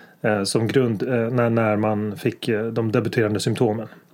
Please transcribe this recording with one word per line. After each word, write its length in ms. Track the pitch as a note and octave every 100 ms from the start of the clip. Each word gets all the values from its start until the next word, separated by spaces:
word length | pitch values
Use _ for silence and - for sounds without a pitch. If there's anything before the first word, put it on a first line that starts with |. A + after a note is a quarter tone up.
| - -
eh, 220 | A#2 G#2
som 240 | G2 A#2 A2
grund, 360 | C3+ B2 G#2
eh, 260 | B2 A#2+ A2+
när, 200 | B2 A#2
när 260 | A#2 A2 G#2
man 420 | G#2+ G#2+ G#2+ G2
fick, 300 | B2 - -
eh, 180 | G#2+ A2+
de 260 | A#2 A2+
debuterande 480 | G#2+ G#2+ - G#2+ G#2
symptomen. 480 | A#2+ G#2+ A#2 A2 A2 - -